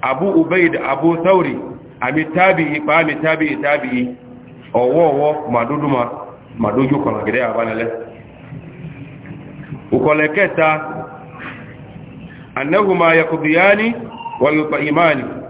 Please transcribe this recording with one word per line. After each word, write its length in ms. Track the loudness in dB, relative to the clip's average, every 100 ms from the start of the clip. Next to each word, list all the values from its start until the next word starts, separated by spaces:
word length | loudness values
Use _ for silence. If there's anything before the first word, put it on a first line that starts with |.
Abu 240 | -2 0 2
Ubaid, 500 | 2 4 4 4 2
Abu 420 | -2 0 2 2
Thawri, 320 | 4 4 4 -4 -8 -14 -18 -6
ami 240 | -2 -2 0
tabi'i, 540 | 2 4 4 2 -2
pa 160 | 2 2
ami 180 | 2 0
tabi'i, 360 | 0 0 0 -2
tabi'i. 540 | 0 0 0 -2 -4 -6 -16 -20 -20 -20 -4
Owo, 360 | 0 2 4 4
owo, 400 | 4 0 0 -2
ma 140 | -2 0
dudu 220 | -2 0
ma, 220 | 0 -2 -6 -14 -18 -20 -4
ma 140 | 0
duju 280 | 2 2 2
kola 200 | 0 -2 -2
gidai 160 | 0
abanele. 460 | 0 0 -2 -2 -4 -6 -12 -16 -20 -20 -18 -16 -16 -16 -16 -16 -18 -18 -16 -16 -16 -16 -14 -14 -2
Ukole 380 | 0 4 4 2
keta, 520 | 2 0 2 2 2 -4 -10 -12 -14 -18 -16 -16 -16 -18 -18 -18 -18 -18 -16 -18 -18 -12 -6
annahuma 600 | 0 2 2 4 4 4
yaqdiyani 800 | 4 0 2 4 6 4 2 -2 -8 -12 -12 0
wa 100 | 2
yut'imani. 720 | 2 0 -2 0 4 4 2 -2 -10 -14